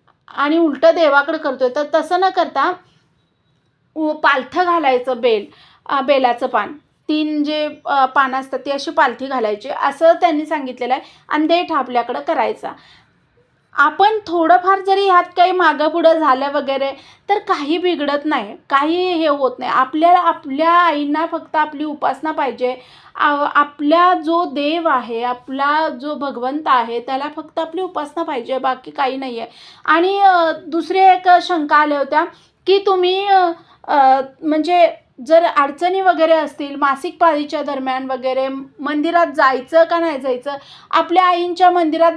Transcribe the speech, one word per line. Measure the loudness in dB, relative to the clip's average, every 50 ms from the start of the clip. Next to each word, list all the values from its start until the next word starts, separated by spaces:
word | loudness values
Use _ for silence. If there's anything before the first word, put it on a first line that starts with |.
| _ _ _ _ _ -12 -6
आणि | -4 -2 0 2
उलटं | 2 2 0 0 2 4 4 4
देवाकडं | 4 4 4 4 4 2 2 -2
करतोय, | -4 -4 -4 -4 -2 -2 -2
तर | -2 -2 -4 -2 -2
तसं | -2 0 0 0 0
न | 0 0
करता | 0 0 -2 -2 -2 -2 -2 -2 -2 -6 _ _ _ _ _ _ _ _ _ _ _ _ _ _ _ _ _ _ _ _ _ _ -6
उ-, | -4 -4 -4 -2
पालथं | 0 2 2 2 0 -2 -4 -2 -2 0
घालायचं | 0 0 0 2 0 0 0 -2 -4 -4 -2
बेल, | 0 0 0 0 -2 -8 -16 _ _ _ _ _ -8
अ, | -6 -4 -2
बेलाचं | 0 0 2 2 2 0 0 -2 -4
पान, | -4 -2 -2 -4 -4 -8 -16 _ _ _ _ _
तीन | -4 -2 -2 -2 -2 -2 -2 -2
जे, | -2 -2 -4 -4 -6 -8 -8 -6
अ, | -2 0 0 0
पानं | 2 2 0 0 0 -2 -6
असतात | -8 -8 -10 -8
ती | -6 -6
अशी | -8 -6 -8 -4
पालथी | 0 0 0 0 0 -4 -8
घालायची | -6 -4 -4 -2 -2 -4 -6 -8 -8
असं | -6 -4 -4 -4 -2 2 4 4 4
त्यांनी | 4 2 0 0 0 -4
सांगितलेलं | -4 -6 -6 -6 -8 -8 -6 -4 -4 -4
आहे | -4 -6 -10 -20 _ _ -6
आणि | -2 -2 0
देठ | 2 2 0 0 0
आपल्याकडं | -2 -4 -4 -2 -2 -4 -2 -4 -6 -6
करायचा. | -4 -4 -2 -2 -2 -2 -4 -8 -10 -14 -14 -16 _ _ _ _ _ _ _ _ _ _ _ _ _ _ _ _ _ _ -2
आपण | 0 0 2 2 2 2 2 2 0 -4
थोडंफार | -4 -2 0 2 4 4 4 4 2 0 0
जरी | 2 0 0 2 2
ह्यात | 4 4 2 2 2 2
काही | 2 2 2
मागं | 2 2 2 2 2 2 0
पुढं | -2 0 2 4 4 4
झालं | 4 2 2 2 2 0 -2
वगैरे | -2 -4 -2 -2 -4 -4 -4 -6 -6 -10 -16 -20 -20 _ _ -2
तर | -2 -2
काही | -2 -2 -4 -2 -2 -2 -2
बिघडत | -2 0 -2 -2 -2 -2 -2 -2 -2 -2
नाही, | -2 -4 -4 -4 -8 -12 -16 _ -2
काही | -2 0 0 0 -2 -2 -2 -2 -2
हे | 0 0
होत | 0 0 0 -2 -4 -4 -4
नाही. | -6 -2
आपल्याला, | 0 0 0 0 0 0 2 4 4 4
आपल्या | 2 0 -2 -4 -6 -8 -4 -2 0 2
आईंना | 4 4 2 2 0 -2 -2 -4 -4 -4 -4
फक्त | -4 -6 -8 -8 -6 -4
आपली | -2 -2 -4 -4 -8 -8
उपासना | -8 -8 -6 -4 -4 -4 -4 -6 -6
पाहिजे, | -4 -4 -4 -4 -4 -4 -4 -4 -4 -6 -12 -20 -20 -20 -20 -12 -4
आ-, | -2 0 0 0 0 -2 0 0
आपला | 0 0 0 -4 -4 0 2 4 4 4 4 2
जो | 2 0 0 0 0 0
देव | -2 -4 -4 -2 -2 -2 -2 0
आहे, | 0 0 -2 -2 -4 -6 -6 -4
आपला | -4 -6 -6 -10 -10 -6 -2 -2 0 0 0 0 -2
जो | -4 -6 -8 -8 -8
भगवंत | -6 -6 -8 -6 -6 -6 -6 -4 -4 0
आहे, | 2 2 2 0 -2 -6 -8
त्याला | -6 -6 -6 -6 -6 -8 -10
फक्त | -12 -14 -10 -8 -8
आपली | -8 -6 -6 -6
उपासना | -8 -6 -8 -8 -10 -8 -6 -8 -6
पाहिजे, | -6 -6 -8 -6 -6 -6
बाकी | -4 -2 -4 -4 -6 -8 -10
काही | -6 -4 -2 -2 -4
नाही | -6 -8 -8 -10 -10
आहे. | -12 -14 -16 -20 -20 -20 -20 _ -2
आणि, | 0 0 2 2 2 2 4
अ, | 4 4 6 4 2 0 -2 -4 -8
दुसरी | -6 -6 -4 -4 0 2 4
एक | 6 6 6 6 4 4 4 4
शंका | 4 0 -2 -2 0 2 2
आल्या | 2 2 2 0
होत्या | -2 -2 0 0 0 0 -2 -4 -14 _ _ _ _ 0
की | 2 2 2 4
तुम्ही, | 2 2 2 2 0 0 0 0
अ, | 2 4 4 4 2 -2 -4 -12 _ _ _ -6
अ, | 0 2 4 4 6 4 2 0 -4 -10 _
म्हणजे | -4 -2 -2 0 0 2 4 4 4 4 2 -2 _ _ _ -12 -2
जर | 2 4 4 4
अडचणी | 4 2 0 0 0 -2 -2 -2 -2 0 0
वगैरे | 2 2 2 2 2 2 2
असतील | 2 0 -2 -6 -10 -10 -10 -6
मासिक | -2 -2 -2 -2 -2 -6 -8 -2 0
पाळीच्या | 2 2 2 0 -2 -4 -6 -6
दरम्यान | -6 -4 -6 -6 -4 -4 -6 -6 -6 -6
वगैरे, | -6 -4 -4 -4 -2 -2 -2 -4 -4 -8 -12 -14 _ -10
मंदिरात | -8 -4 -4 -2 -2 0 2 2 0 0 0
जायचं | 0 2 2 0 -2 -2 2 2 4 4
का | 4 2 -2
नाही | -2 -2 -4
जायचं, | -4 -4 -4 -4 -4 -6 -8 -10 -10 -12 -18 -20 -20 -8 -2
आपल्या | 0 0 0 2 2 2 4
आईंच्या | 4 2 2 0 -2 0 4 4 4
मंदिरात | 4 4 2 0 2 2 2 2 4